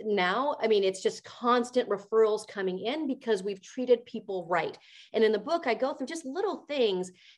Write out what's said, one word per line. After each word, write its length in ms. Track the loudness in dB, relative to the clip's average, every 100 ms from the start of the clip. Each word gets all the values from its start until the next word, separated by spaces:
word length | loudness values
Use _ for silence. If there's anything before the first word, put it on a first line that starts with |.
now, 540 | -2 2 2 2 0 0
I 60 | 2
mean, 160 | 4
it's 180 | 2 0
just 220 | -4 -4
constant 640 | -14 -4 2 2 2 -2 0
referrals 580 | -2 0 4 4 2 -4
coming 320 | -6 -4 -2
in 300 | -4 -4 -4
because 340 | -4 -2 -2
we've 180 | -2 -8
treated 460 | -10 -2 2 2 0
people 400 | -12 -6 -6 0
right. 280 | 0 0 -6 -18 -20 -4
And 120 | 2
in 80 | 4
the 60 | 2
book, 280 | 0 -2 0
I 80 |
go 200 | 0 -2
through 120 | -4 -8
just 180 | -8
little 400 | -8 -4 -4 -4 -4
things 420 | 0 2 2 -4 -10 -20